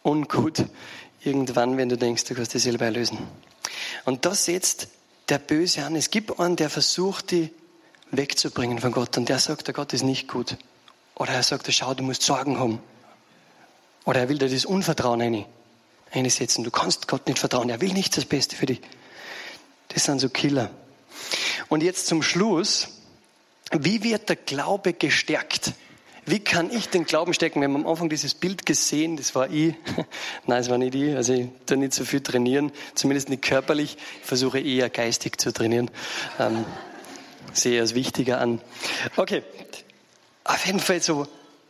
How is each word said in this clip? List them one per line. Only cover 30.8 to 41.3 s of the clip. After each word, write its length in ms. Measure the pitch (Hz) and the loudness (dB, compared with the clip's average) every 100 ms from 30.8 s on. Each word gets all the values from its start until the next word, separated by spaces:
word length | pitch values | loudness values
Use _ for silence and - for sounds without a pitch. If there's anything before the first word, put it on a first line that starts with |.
| 127 135 | 2 2
ich. 200 | 147 135 | 0 2
Also 180 | 117 | 2
ich 160 | 127 120 - - | 2 0 -8 0
tue 100 | 135 | 0
nicht 180 | 135 | 2
so 120 | - 127 | -2 0
viel 160 | 139 | -2
trainieren, 500 | 135 123 120 139 143 - - - | 0 2 4 2 0 -6 -6 0
zumindest 320 | 135 139 139 | 2 2 0
nicht 140 | 135 | -2
körperlich. 560 | - 135 135 151 147 - - - | 2 2 2 0 0 -6 -16 -14
Ich 40 | - | -2
versuche 340 | 127 131 131 | 0 2 0
eher 300 | 139 127 120 | 0 2 2
geistig 480 | - 120 113 - - | 0 0 0 -4 -2
zu 140 | 127 | -4
trainieren. 400 | - 113 117 120 - - - - - | 0 2 2 0 -6 -8 -8 -8 -2
Ähm, 240 | 120 113 110 - - - - - - - - | 0 0 -4 -8 -14 -16 -16 -18 -18 -20 -6
sehe 300 | - 127 120 | 0 2 4
als 120 | 113 | 2
wichtiger 460 | 120 131 - 127 123 | 0 0 0 0 2
an. 220 | 120 117 - - - - - - | 2 0 -6 -10 -6 -4 -2 0
Okay, 260 | 190 208 - - - - - - _ _ _ _ - | 0 -2 -4 -18 -18 -20 -20 -20 _ _ _ _ -2
auf 200 | 147 180 | 0 2
jeden 140 | 190 | 0
Fall 220 | - 175 | 2 2
so 260 | - 147 143 | 2 0 -2